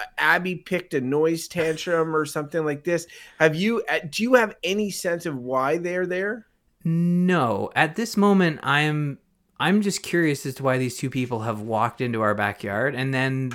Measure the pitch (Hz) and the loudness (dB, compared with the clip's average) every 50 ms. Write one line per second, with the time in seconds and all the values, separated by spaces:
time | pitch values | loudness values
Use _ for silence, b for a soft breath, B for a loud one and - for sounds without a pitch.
0 | 101 - - - 147 156 165 180 180 185 180 - - - 185 170 - - 165 139 | -12 -10 -4 0 2 4 4 2 2 -2 -6 -6 -6 -4 -4 -4 -4 -2 -4 -2
1 | 123 127 143 151 160 165 165 160 - - - 175 156 160 156 156 - 180 170 165 | -2 0 0 2 2 2 0 -2 -6 -6 -4 -2 -2 -2 -2 -4 -2 -2 0 0
2 | 160 160 156 156 151 147 - 156 151 147 - 165 156 151 139 143 - 175 175 165 | 0 0 0 -2 -2 -2 -4 -6 -6 -4 -4 -2 -2 -2 -2 -2 -2 -2 -2 -2
3 | 170 B B B B B B B 156 160 151 165 196 220 233 220 - - 151 160 | -2 B B B B B B B 4 4 4 4 2 0 0 0 -2 -2 -4 -4
4 | - 147 - - 220 247 262 240 226 208 - - - 175 196 214 214 196 - - | -4 -6 -4 -2 2 4 6 6 4 2 -2 -6 -4 -2 0 0 -2 -2 -4 -4
5 | - 180 170 - - 165 143 127 123 127 135 127 131 143 160 175 170 175 180 180 | -4 -4 -4 -2 -4 -6 -6 -6 -4 -2 0 0 2 2 0 0 -2 -2 -2 -2
6 | 180 175 180 185 196 208 233 233 - _ _ _ _ _ _ _ - 165 165 170 | -2 -2 -2 -4 -4 -4 -6 -8 -12 _ _ _ _ _ _ _ -4 -2 0 2
7 | 175 175 175 180 180 180 185 165 131 117 104 - 107 - - 131 156 165 165 214 | 2 2 2 4 4 4 4 4 2 2 0 0 -2 -2 0 0 0 0 0 -2
8 | 233 226 - 202 196 208 196 190 180 165 151 - - 135 139 147 151 151 151 151 | -4 -2 2 2 4 6 6 6 4 2 0 -2 -2 0 2 2 2 2 0 0
9 | 147 143 135 - _ _ _ _ _ _ _ - 131 165 196 214 202 202 185 - | -2 -4 -4 -8 _ _ _ _ _ _ _ -2 0 2 2 2 2 0 -2 -4
10 | - - - 175 165 151 143 - - 139 127 - 135 131 127 127 127 120 - - | -6 -2 0 2 2 2 2 0 -4 -8 -8 -2 0 0 2 2 0 -2 -4 -4
11 | 139 131 - 127 123 123 123 110 107 117 110 107 107 117 110 107 117 117 - - | -6 -4 -2 -2 -2 -2 -4 -4 -2 -4 -4 -4 -4 -2 0 0 0 0 -2 -4
12 | 131 120 117 110 107 104 107 104 104 101 101 - - 104 98 107 127 143 135 123 | -4 -2 0 0 2 2 2 2 0 -2 -2 -4 -6 -4 -2 0 0 0 0 -2
13 | 131 135 135 127 135 135 131 131 131 127 | -2 -2 0 0 0 0 -2 -2 -4 -4